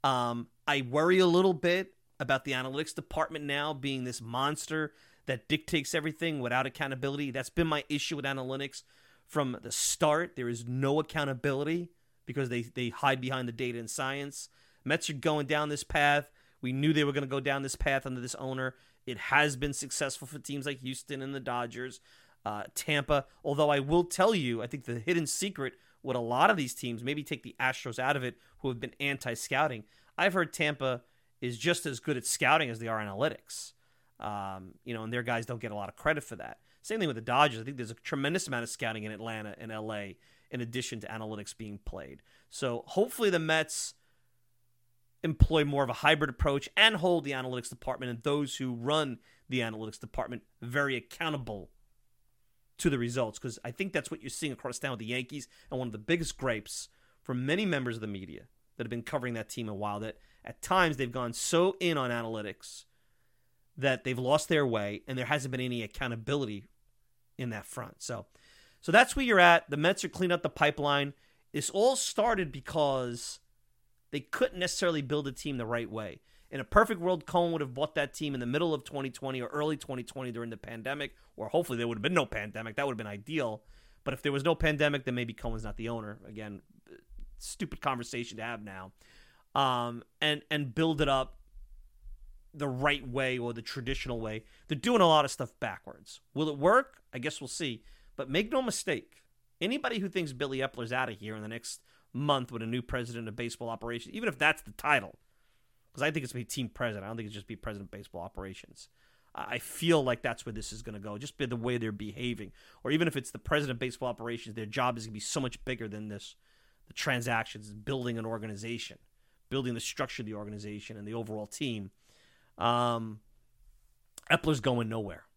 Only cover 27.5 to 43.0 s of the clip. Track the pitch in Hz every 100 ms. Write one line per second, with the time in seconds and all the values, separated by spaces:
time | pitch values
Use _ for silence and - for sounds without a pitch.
27.5 | - 131 131 131 117 127 147 123 - _
28.5 | - 135 120 120 - 143 139 127 117 -
29.5 | 135 151 117 - _ _ - 185 185 165
30.5 | - 151 143 131 123 _ _ _ _ 123
31.5 | 117 143 170 151 127 - 127 - - 131
32.5 | 156 139 113 113 110 104 98 147 - _
33.5 | - - _ _ _ _ _ 104 104 98
34.5 | 95 92 - 123 117 110 123 120 117 113
35.5 | 120 113 104 98 - 151 147 - 104 60
36.5 | - _ _ - 220 170 113 117 123 147
37.5 | 113 113 139 113 117 - 143 139 180 -
38.5 | 123 117 - 120 110 107 107 113 110 107
39.5 | - 113 110 110 107 101 - _ _ _
40.5 | 127 117 123 120 113 - 110 110 107 104
41.5 | - 107 104 - 92 67 67 _ _ _
42.5 | - 131 117 - -